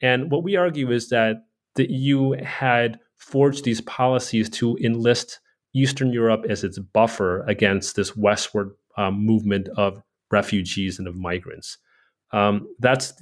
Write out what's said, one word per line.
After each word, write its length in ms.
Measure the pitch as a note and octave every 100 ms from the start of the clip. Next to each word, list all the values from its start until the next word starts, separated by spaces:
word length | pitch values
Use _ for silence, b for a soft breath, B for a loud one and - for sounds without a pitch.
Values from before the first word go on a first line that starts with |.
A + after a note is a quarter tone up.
And 300 | B2+ B2+ D3+
what 120 | C#3+
we 120 | F#3 G3
argue 340 | F3+ D3 B2+
is 200 | A#2+ A#2
that 340 | A#2+ A2+ A2 _ _ _ -
the 160 | C3+
E 60 | C3+
U 360 | C3+ C#3 C3+ C3+
had 560 | - - C3 A#2+ A#2+ A2+ _ _
forged 480 | - C3+ C#3+ C#3+ B2+
these 160 | A2+
policies 680 | - - B2+ B2+ B2+ A2+ G#2+
to 260 | - A#2+ A#2+
enlist 580 | A#2 A#2 A#2 A#2+ - - _ _ _
Eastern 380 | C3+ C3 C3+ C3+
Europe 340 | A#2+ A2+ A2 A2+
as 160 | G#2 G2
its 120 | F#2+
buffer 680 | F#2+ A2 A2+ - F#2+ F#2 -
against 480 | G2+ G#2 G2 - -
this 180 | F#2+
westward, 580 | - G#2 G2+ - G#2+ G2 - _ -
um, 280 | G2 G2 G#2+
movement 440 | A2 G#2 G2 F#2+ -
of 260 | G2+ G2 _ _ -
refugees 680 | G#2 G2 G2+ F2 - F#2+ F2
and 80 | F#2
of 80 | F2
migrants. 640 | F2+ F2+ - - - - _ _ _ _ -
Um, 340 | G#2+ G#2 G#2 - -
that's, 340 | B2 C3 - -